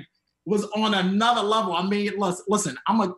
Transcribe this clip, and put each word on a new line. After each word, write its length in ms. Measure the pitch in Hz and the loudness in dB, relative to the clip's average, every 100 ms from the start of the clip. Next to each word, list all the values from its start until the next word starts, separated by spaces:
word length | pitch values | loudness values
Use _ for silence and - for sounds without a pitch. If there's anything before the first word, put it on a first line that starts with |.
| - _ _ _ 165 | -8 _ _ _ -2
was 180 | 202 208 | -2 -2
on 200 | 214 214 | -2 0
another 480 | 196 185 202 226 240 | 2 2 2 2 2
level. 320 | 202 220 202 | 2 0 0
I 120 | 170 196 | -2 0
mean, 300 | 202 202 196 | 0 -2 -2
lis-, 260 | 190 180 - | -2 -2 0
listen, 300 | 202 160 127 175 | 0 0 -4 0
I'm 160 | 220 | 0
a, 120 | 185 | 0